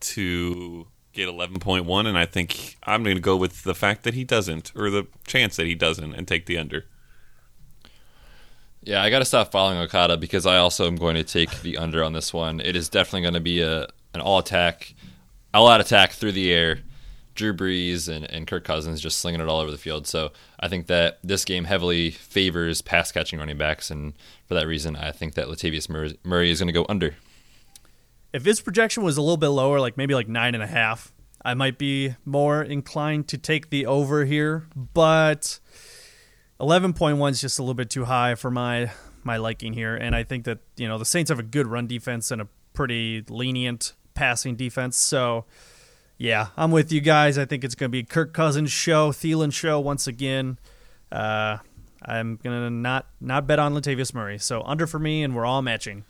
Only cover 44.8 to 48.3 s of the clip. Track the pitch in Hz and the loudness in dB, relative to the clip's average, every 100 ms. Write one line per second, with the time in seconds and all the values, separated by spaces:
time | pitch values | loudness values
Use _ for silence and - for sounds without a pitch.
44.8 | 127 - - 139 120 117 - - - - | -4 -2 0 2 0 -2 -6 -20 -20 -20
45.8 | - _ _ - 117 107 107 - 165 160 | -20 _ _ -6 0 0 0 0 4 4
46.8 | 160 151 151 151 147 143 131 139 127 - | 4 2 4 6 6 2 -2 -4 -6 -4
47.8 | 131 127 117 165 160 | -4 -4 -2 -2 -2